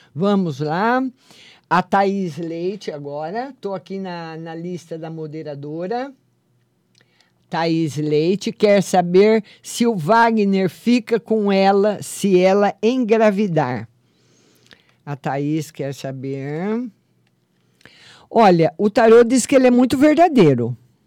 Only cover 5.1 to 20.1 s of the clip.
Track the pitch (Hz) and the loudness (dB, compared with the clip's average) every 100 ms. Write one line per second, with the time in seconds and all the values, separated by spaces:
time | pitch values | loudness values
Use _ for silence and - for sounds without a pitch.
5.1 | 160 156 160 151 143 147 160 185 240 277 | -12 -12 -12 -12 -12 -12 -10 -8 -8 -8
6.1 | 262 _ _ _ _ _ _ _ _ _ | -14 _ _ _ _ _ _ _ _ _
7.1 | _ _ _ - 165 170 165 156 131 151 | _ _ _ -10 -4 -2 -2 -4 -4 -2
8.1 | 151 165 202 226 - 208 202 - 180 175 | 0 0 -2 -4 0 2 2 2 0 2
9.1 | 185 214 220 - _ - - 240 202 151 | 4 4 2 -2 _ -10 -2 -2 0 2
10.1 | 226 233 220 202 190 190 - 233 240 233 | 4 4 2 0 0 -2 -2 0 0 0
11.1 | 233 - 220 202 196 196 196 214 196 - | -4 -2 -2 0 2 2 2 0 -2 -10
12.1 | - 202 180 185 202 202 - 220 262 214 | -4 2 4 4 4 2 0 0 0 0
13.1 | 226 220 190 208 156 127 123 113 _ _ | 2 2 2 0 0 -2 -4 -10 _ _
14.1 | _ _ _ _ _ _ _ _ _ 143 | _ _ _ _ _ _ _ _ _ -14
15.1 | 143 156 139 143 156 147 - 139 135 135 | -10 -6 -4 -2 -4 -6 -10 -10 -10 -12
16.1 | 131 135 139 139 156 196 226 247 _ _ | -10 -10 -8 -8 -8 -6 -6 -8 _ _
17.1 | _ _ _ _ _ _ _ _ _ - | _ _ _ _ _ _ _ _ _ -20
18.1 | - - 226 208 175 165 - 202 247 226 | -20 -4 4 4 6 2 0 -2 2 6
19.1 | 226 233 254 - 277 254 247 254 269 302 | 6 6 2 2 2 4 4 2 2 2